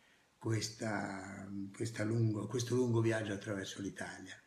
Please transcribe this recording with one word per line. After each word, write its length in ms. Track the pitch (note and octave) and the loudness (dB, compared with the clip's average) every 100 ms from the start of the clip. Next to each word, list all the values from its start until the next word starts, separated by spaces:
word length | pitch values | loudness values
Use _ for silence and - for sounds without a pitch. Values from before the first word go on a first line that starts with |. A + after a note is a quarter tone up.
| _ _ _ - | _ _ _ -6
questa, 1120 | A#2 A2 G2+ - A2+ G2+ G2+ G2 G2 G2 G2 G2 G2 | 0 0 0 -4 -2 -2 -2 -4 -8 -10 -8 -6 -6
questa 300 | - A2+ - | -4 -4 0
lungo, 460 | G#2+ A#2 A2+ G#2+ G#2 | 2 4 4 2 0
questo 260 | B2 A#2 | 0 2
lungo 260 | B2 B2 A2+ | 4 6 6
viaggio 320 | A2+ A2 G#2 | 6 4 0
attraverso 480 | F#2+ A2 G2 F#2 - | -2 -2 -2 -4 -4
l'Italia. 540 | G2 - F#2 - F#2 - | -6 -4 -8 -8 -12 -16